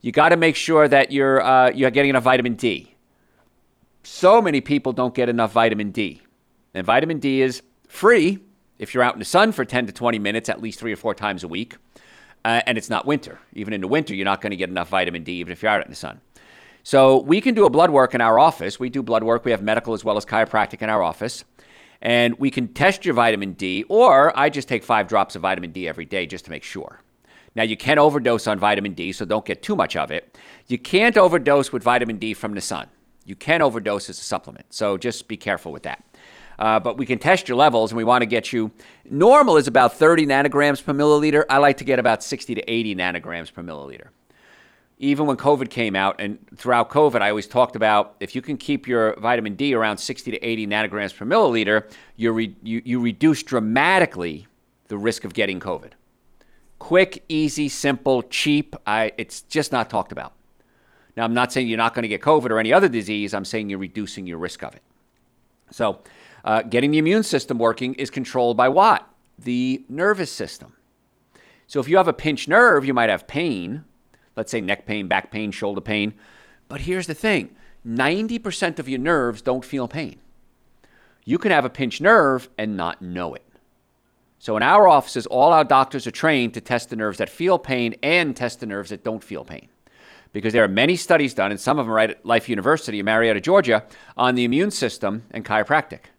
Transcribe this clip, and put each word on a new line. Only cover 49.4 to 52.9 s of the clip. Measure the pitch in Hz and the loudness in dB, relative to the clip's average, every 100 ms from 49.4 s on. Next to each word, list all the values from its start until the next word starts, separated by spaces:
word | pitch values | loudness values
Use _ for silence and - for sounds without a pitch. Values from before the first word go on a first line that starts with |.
| 110 | -2
D | 98 143 | -4 -2
around | 123 110 104 | 0 0 -4
sixty | - 127 - | -8 -10 -10
to | 107 | -8
eighty | 117 113 107 | -6 -6 -4
nanograms | 104 107 104 101 | -4 -4 -4 -8
per | - 107 | -8 -2
milliliter, | 202 185 117 104 107 107 - - - | 2 2 2 2 0 -2 -20 -20 -4
you're | 113 | -2
re-, | 113 113 - | -2 -4 -8
you, | 110 113 | -8 -8
you | 123 | -4